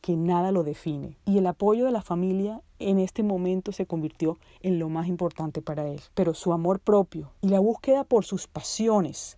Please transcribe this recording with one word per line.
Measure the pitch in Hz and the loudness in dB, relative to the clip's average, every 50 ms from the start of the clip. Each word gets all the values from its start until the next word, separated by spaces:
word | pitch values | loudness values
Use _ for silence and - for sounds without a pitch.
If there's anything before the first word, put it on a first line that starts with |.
que | - - 170 | -4 -2 -2
nada | 160 165 175 175 175 180 190 | 0 2 2 2 2 2 2
lo | 196 180 156 | 2 0 0
define. | 147 156 - - 160 147 139 143 - - - _ | -2 -6 -6 -6 -6 -6 -6 -8 -12 -16 -8 _
Y | 202 196 | 0 2
el | 202 190 | 2 2
apoyo | 180 170 - 202 208 214 233 247 | 2 0 0 2 2 2 4 2
de | 262 | 0
la | 240 214 | 0 -2
familia | - - 175 175 185 190 190 190 196 208 220 254 - _ _ _ | -4 -4 -2 -2 0 0 0 0 -2 -4 -6 -10 -14 _ _ _
en | - 196 196 | -2 0 2
este | 190 185 185 - - | 2 0 0 -2 -2
momento | 214 208 196 180 180 180 185 185 - 208 | -2 0 0 0 -2 -2 -2 -2 -4 -6
se | 196 - 185 | -6 -6 -6
convirtió | - 170 160 156 156 - - 165 156 165 - _ - - _ | -4 -4 -4 -4 -6 -6 -2 -2 -2 -2 -4 _ -20 -20 _
en | - 185 180 165 | -2 -2 0 0
lo | 165 160 | 0 -2
más | 160 160 170 | -4 -4 -2
importante | 180 175 170 180 170 - - 160 156 - 156 | -4 -2 -2 -2 -4 -4 -4 -8 -6 -6 -8
para | 147 - 151 151 147 | -8 -6 -6 -6 -6
él. | 147 143 147 - - _ | -6 -8 -10 -14 -8 _
Pero | 196 185 165 160 | 0 0 0 0
su | - - 185 | 0 0 0
amor | 170 165 165 180 190 190 | 0 2 2 0 0 0
propio | - 220 208 202 190 - - 160 147 135 - _ | 2 4 4 4 4 2 -4 -12 -14 -14 -8 _
y | - 190 | 0 2
la | 196 190 | 4 4
búsqueda | 196 226 226 - - 269 262 277 277 | 4 2 2 0 2 2 2 2 4
por | - 247 214 - | 2 2 2 2
sus | - 202 180 - | 0 -6 -8 -8
pasiones | - _ 151 - - - - 220 226 214 208 170 143 143 - - - - | -10 _ -12 -10 -8 -6 -2 0 2 2 2 2 0 -4 -10 -14 -16 -18